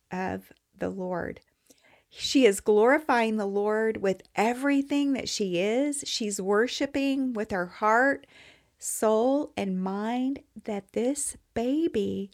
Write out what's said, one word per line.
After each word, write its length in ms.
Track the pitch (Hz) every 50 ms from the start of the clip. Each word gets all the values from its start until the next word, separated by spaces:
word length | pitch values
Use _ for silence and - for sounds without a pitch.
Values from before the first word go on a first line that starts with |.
| _ _
of 400 | - 185 185 185 185 190 185 - - _ _ _ _ -
the 100 | 175 180
Lord. 520 | 185 196 185 180 185 170 - - - - _ _ _ _ _ _ - _ _ _ _ _ _ _ -
She 300 | - - - - 285 262
is 140 | 214 196 196
glorifying 760 | - - 214 208 214 240 269 - - - 262 240 226 220 220 220
the 80 | 208
Lord 500 | 196 196 202 202 214 214 220 220 220 220
with 260 | 214 185 190 190 - - - _
everything 800 | - 202 226 247 247 262 285 277 277 277 277 285 285 285 277 269
that 140 | 247 - -
she 300 | - - 208 185 180 170
is. 460 | 185 208 220 247 285 294 285 - -
She's 340 | - - - 226 208 202 202
worshiping 920 | 185 190 208 208 226 254 - - 294 277 277 277 269 277 269 277 262 254 240
with 180 | 208 214 220
her 160 | 214 185 175
heart, 580 | 180 - - 220 214 220 233 254 277 277 - - _ _ - - - - _ _ _ _ _
soul, 760 | - - - - - 214 220 220 226 262 269 285 294 302 -
and 260 | - 202 196 185 185 185
mind 560 | 190 190 202 208 220 240 247 254 262 277 - - _ _ 220 -
that 300 | - 214 202 196 _ -
this 440 | 214 226 247 285 - - - - - _ _ _
baby 760 | 226 233 247 269 311 330 339 330 226 196 196 190 190 196 202